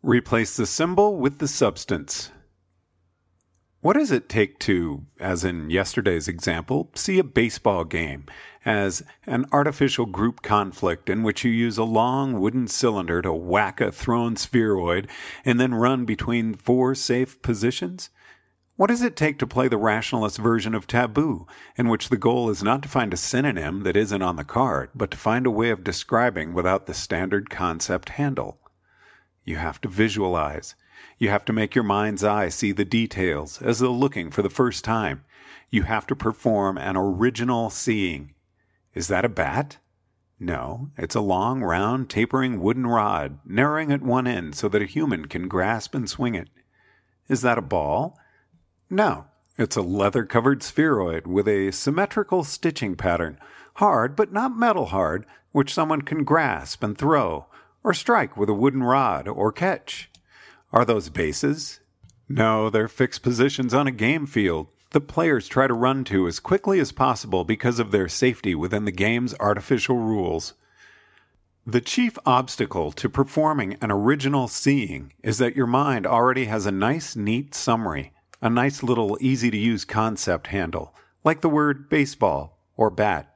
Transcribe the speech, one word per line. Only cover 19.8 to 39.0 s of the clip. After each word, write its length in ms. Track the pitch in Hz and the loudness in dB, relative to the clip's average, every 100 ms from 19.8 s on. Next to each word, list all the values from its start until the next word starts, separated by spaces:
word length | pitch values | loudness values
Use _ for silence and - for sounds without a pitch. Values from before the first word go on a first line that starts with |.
| 110 107 110 120 107 - | 2 0 -2 -2 -2 0
version 380 | 113 113 104 113 | 2 2 0 -4
of 100 | - | 0
Taboo, 640 | 120 120 110 156 92 - - - - | 0 2 0 0 -2 -8 -20 -16 -2
in 120 | 120 | 0
which 220 | 110 - | 0 0
the 60 | 117 | 2
goal 320 | 117 123 117 | 2 2 0
is 140 | 95 | 0
not 180 | 101 131 | 0 0
to 40 | 143 | 0
find 240 | 135 110 | 0 0
a 40 | 90 | -2
synonym 680 | - 123 143 92 76 95 | -2 0 0 -2 -4 -4
that 140 | 95 92 | 0 2
isn't 260 | 107 101 | 2 0
on 140 | 92 85 | -2 -2
the 80 | |
card, 460 | 73 - 131 71 62 | -4 0 0 0 -4
but 160 | - 104 | -6 -6
to 60 | - | -2
find 300 | 110 117 127 | 0 2 0
a 40 | |
way 200 | 107 117 | 0 0
of 120 | 101 | 0
describing 720 | 90 92 - 117 123 90 78 | -4 -8 0 2 2 0 -4
without 320 | 87 90 98 - | -2 0 0 -2
the 80 | |
standard 560 | 82 - 85 92 101 101 | -10 -4 -4 0 -2 -4
concept 600 | - 90 82 - 92 - | -4 -4 -4 -4 -4 -4
handle? 500 | - 143 135 - - _ _ _ _ _ _ _ _ - | -4 -4 -2 -6 -10 _ _ _ _ _ _ _ _ -10
You 100 | 78 | -6
have 220 | 80 - | -6 -6
to 60 | - | -8
visualize. 840 | 92 110 104 95 87 73 78 - - _ - - _ | 0 0 2 0 0 -2 -6 -12 -20 _ -20 -20 _
You 100 | 104 | 2
have 160 | 104 | 2
to 80 | - | 0
make 240 | 110 107 131 | -2 2 0
your 80 | |
mind's 400 | 107 101 107 101 | 2 0 0 0
eye 240 | 104 104 92 | 0 2 0
see 240 | - 104 | -2 -2
the 120 | 95 | 0
details 760 | 95 113 113 - 92 73 73 - | 0 0 0 -2 -2 -2 -6 -6
as 160 | - 117 | -2 0
though 140 | 127 | 0
looking 400 | 123 135 107 82 | 2 0 -2 -6
for 100 | - | -2
the 80 | 98 | -2
first 320 | - 127 98 | 2 0 0
time. 420 | - 113 95 67 _ - - - _ | -2 -2 -2 -6 _ -20 -20 -20 _
You 140 | 120 | 0
have 200 | 80 110 - | 2 -2 -2
to 80 | - | -2
perform 600 | 113 113 123 107 98 95 | -2 0 0 2 0 -2
an 200 | 80 95 | -2 0
original 760 | 98 92 120 113 120 120 113 | 0 2 0 0 -2 -2 -2
seeing. 640 | - - 110 92 73 71 _ _ _ _ _ _ | -4 -2 0 -2 -4 -12 _ _ _ _ _ _
Is 140 | - | -8